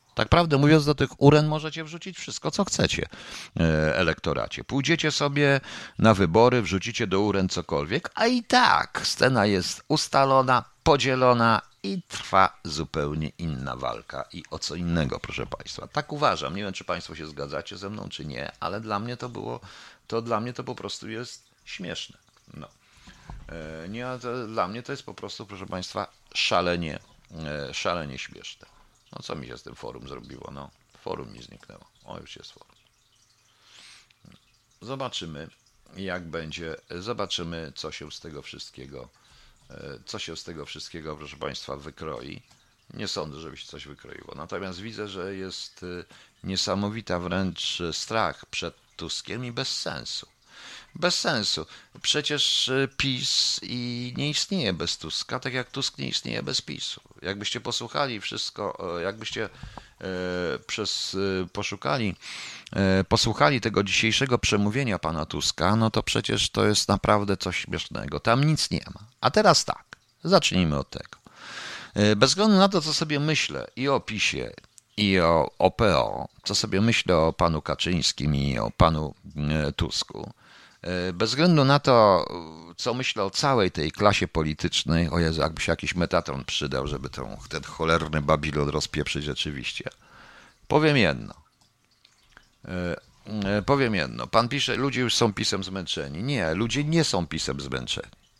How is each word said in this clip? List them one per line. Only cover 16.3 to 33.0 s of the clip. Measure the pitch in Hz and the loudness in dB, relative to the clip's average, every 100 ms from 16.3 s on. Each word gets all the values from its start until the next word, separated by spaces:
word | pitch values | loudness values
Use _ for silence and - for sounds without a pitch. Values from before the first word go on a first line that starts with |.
| 85 71 92 | 0 -4 -6
Nie | |
wiem, | 101 | -8
czy | 92 | -8
państwo | 92 87 - 80 | -6 -6 -6 -12
się | 78 | -12
zgadzacie | 71 71 73 - 95 | -8 -6 -6 -8 -10
ze | 98 | -10
mną, | 104 95 | -10 -12
czy | - 76 | -10 -10
nie, | 64 71 - | -8 -10 -8
ale | 85 101 | -6 -6
dla | 110 101 | -4 -4
mnie | 117 123 | -4 -8
to | 127 | -10
było, | 113 107 120 - - - - - | -8 -10 -10 -12 -20 -20 -20 -6
to | 117 | -4
dla | 117 110 | -2 -2
mnie | 120 | -2
to | 123 | -8
po | 127 120 | -10 -8
prostu | 104 - 104 | -8 -10 -10
jest | 110 123 - _ _ - | -10 -12 -16 _ _ -18
śmieszne. | - 180 - - - _ _ _ | -12 -10 -8 -10 -16 _ _ _
No. | - - _ _ _ - - - - - | -18 -18 _ _ _ -20 -20 -18 -18 -14
E, | 82 78 80 85 | -14 -12 -12 -12
nie, | 110 127 127 | -10 -10 -8
to, | 123 123 110 | -6 -6 -6
dla | 110 92 | 0 0
mnie | 113 | -2
to | 123 | -8
jest | 139 | -10
po | - | -10
prostu, | 98 101 - 104 | -12 -12 -12 -14
proszę | 98 95 | -12 -8
państwa, | 92 90 104 101 _ _ | -8 -6 -6 -8 _ _
szalenie, | - - 92 90 87 80 - - _ _ | -4 2 2 2 0 -2 -8 -14 _ _
e, | 85 78 73 69 | -14 -8 -8 -8
szalenie | - 95 87 73 65 | -4 -2 -2 -4 -10
śmieszne. | - - - - - _ _ _ _ | -12 -14 -18 -18 -20 _ _ _ _
No | - | -16
co | - 80 | -10 -10
mi | 62 | -10
się | 62 | -14
z | |
tym | - 58 | -16 -14
forum | 58 62 64 | -14 -14 -14
zrobiło? | 65 62 64 - | -16 -16 -16 -16
No, | 69 71 _ _ _ | -16 -16 _ _ _
forum | - 76 60 | -10 -10 -10
mi | 53 | -16
zniknęło. | 58 - - - _ _ - | -20 -20 -20 -20 _ _ -16
O, | - | -16
już | - - | -16 -18
jest | - | -20
forum. | - - _ _ _ | -20 -20 _ _ _